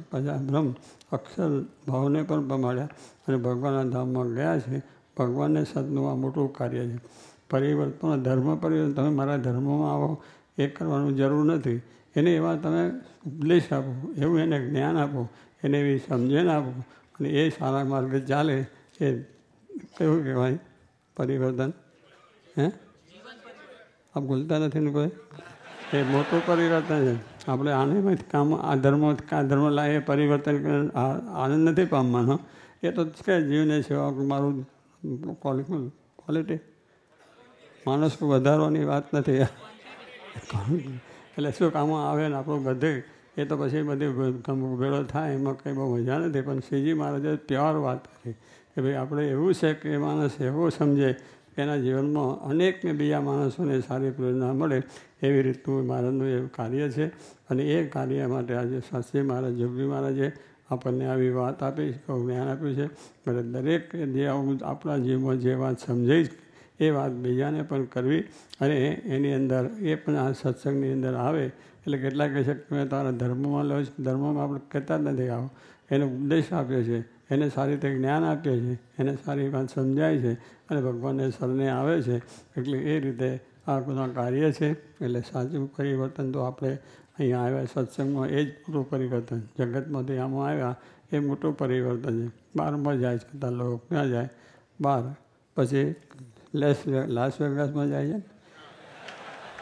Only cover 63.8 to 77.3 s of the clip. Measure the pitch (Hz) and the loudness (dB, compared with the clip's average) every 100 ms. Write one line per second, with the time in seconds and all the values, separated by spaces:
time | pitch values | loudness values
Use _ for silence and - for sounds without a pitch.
63.8 | 170 175 147 131 143 139 135 135 - 139 | -2 -6 -2 0 0 0 0 -2 -4 -6
64.8 | - 143 123 131 131 127 123 131 131 123 | -2 0 0 0 0 2 2 2 0 -2
65.8 | - 123 120 160 143 - - - - - | -2 0 4 4 2 -4 -20 -20 -16 0
66.8 | 156 143 139 123 123 127 143 156 156 139 | 2 2 0 -2 -2 0 0 -2 -2 -4
67.8 | 127 131 127 160 202 - - - 143 147 | -2 -2 0 0 -2 -10 -20 -2 2 4
68.8 | 139 160 226 135 143 135 135 127 123 220 | 2 0 -2 0 0 2 2 0 0 -2
69.8 | 185 156 - 147 131 131 139 123 139 139 | -2 -2 0 0 0 -2 -2 -2 -2 0
70.8 | 135 131 131 123 123 160 131 - - - | 0 0 -2 0 0 0 -2 -6 -18 -10
71.8 | - 143 139 135 147 139 131 139 - 143 | -4 -2 -2 0 0 2 0 -2 -4 -4
72.8 | 135 139 135 120 123 123 143 143 143 143 | -2 -2 -2 -2 -2 -2 -2 0 0 -2
73.8 | 139 - 131 131 143 147 143 139 - 147 | -4 -4 -2 0 0 0 -2 -6 -6 -6
74.8 | 151 160 147 135 127 120 131 - - - | -2 -2 0 -2 -2 -4 -6 -10 -20 -20
75.8 | - 139 143 127 139 160 143 170 127 131 | -2 0 2 0 0 2 2 -2 0 0
76.8 | 117 117 117 - - | 0 -2 -4 -12 -2